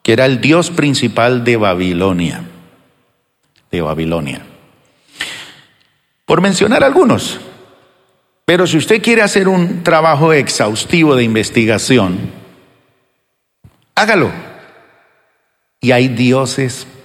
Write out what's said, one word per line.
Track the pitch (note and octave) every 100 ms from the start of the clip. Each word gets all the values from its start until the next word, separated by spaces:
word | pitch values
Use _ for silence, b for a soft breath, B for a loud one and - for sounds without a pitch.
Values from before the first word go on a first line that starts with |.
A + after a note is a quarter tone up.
que | -
era | A2+ C3
el | B2+
dios | B2 D#3+ F3
principal | E3+ D3 B2+ A#2+ A2 A#2 B2+
de | A#2+ A#2
Babilonia. | G#2 F2+ F#2 F2 G2 F2+ E2+ - - - _ _ _ _ _ _ _ _ _ _ _
De | F2+
Babilonia. | D#2 D#2 D#2+ E2 C#2+ - - - _ _ _ _ B B B B B B B B B _ _ _ -
Por | E3
mencionar | G3 F#3+ G#3+ C#4
algunos. | C4+ C#4+ C#4 G#2+ - - - - - _ _ _ _ _ _ _ -
Pero | F3 F3
si | D#3
usted | - A3
quiere | A3 A3+
hacer | G3+ G3+ F#3+
un | F#3 F3 F3+
trabajo | F3 E3 D#3+ C#3+ D#3+
exhaustivo | D3+ A2 - G#2+ A2 - F3 D#3 C3
de |
investigación, | A#2 A2 G#2 B2 A2 G#2 - B2+ F#2+ F#2 A#2 - - _ _ _ _ _ _ _ _ _ _ _ _ _ _ -
hágalo. | G#3+ G#3 A2 E2+ - - - _ _ _ _ _ _ _ _ _ _ _
Y | A#2+
hay | B2 C3
dioses | A#2 B2 C3 B2+ - C3 - - -